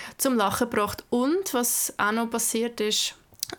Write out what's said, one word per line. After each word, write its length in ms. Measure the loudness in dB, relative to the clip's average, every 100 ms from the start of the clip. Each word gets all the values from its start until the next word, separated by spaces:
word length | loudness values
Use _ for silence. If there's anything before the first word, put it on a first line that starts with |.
| -14 -2
zum 160 | 2 4
Lachen 320 | 2 2 0
gebracht. 340 | 0 0 -2 -2
Und 460 | 0 2 2 0
was 400 | 0 0 0 -2 0
auch 160 | 0
noch 160 | 0 0
passiert 500 | -2 -2 0 -2 -2
ist, 320 | 0 0 -2 -6 _ -12 -10